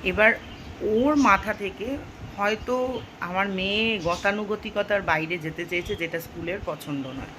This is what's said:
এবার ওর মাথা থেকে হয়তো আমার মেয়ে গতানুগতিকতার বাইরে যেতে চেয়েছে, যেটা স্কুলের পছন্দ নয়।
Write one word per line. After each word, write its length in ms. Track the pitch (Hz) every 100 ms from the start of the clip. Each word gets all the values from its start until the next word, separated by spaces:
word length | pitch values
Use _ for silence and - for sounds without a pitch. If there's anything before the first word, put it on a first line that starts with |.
এবার 280 | 196 180 214 220 - - - -
ওর 340 | 202 214 269 302
মাথা 380 | 247 196 196
থেকে 340 | 214 202 185 220 285 - - - -
হয়তো 640 | 202 214 - 247 254 247 - -
আমার 300 | 175 185 202
মেয়ে 500 | 190 190 208 226 214
গতানুগতিকতার 1000 | 165 175 - 214 202 208 214 202 202 202
বাইরে 360 | 175 156 160 175
যেতে 280 | 156 156 170
চেয়েছে, 300 | 175 170 208
যেটা 240 | 165 170
স্কুলের 400 | 165 175 165 196 -
পছন্দ 420 | 151 - 143 131
নয়। 260 | 131 -